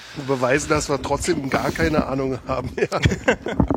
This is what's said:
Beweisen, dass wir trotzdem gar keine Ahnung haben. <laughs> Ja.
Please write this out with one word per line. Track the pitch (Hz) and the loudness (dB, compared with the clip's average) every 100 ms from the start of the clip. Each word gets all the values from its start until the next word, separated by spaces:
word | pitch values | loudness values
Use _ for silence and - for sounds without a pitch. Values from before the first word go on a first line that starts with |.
| - - 135 | -14 -12 -2
Beweisen, | 135 123 143 147 | 0 4 2 2
dass | 151 147 | 0 0
wir | 139 | -2
trotzdem | - 139 - 160 135 | -2 -2 0 0 0
gar | 117 131 | 0 0
keine | 156 165 151 123 | 0 2 2 0
Ahnung | 131 135 127 - | 0 -2 -2 -4
haben. | 131 127 | -4 -4
<laughs> | - | -2
Ja. | 196 170 139 190 - 233 - 277 - | 0 2 2 2 2 0 -2 0 0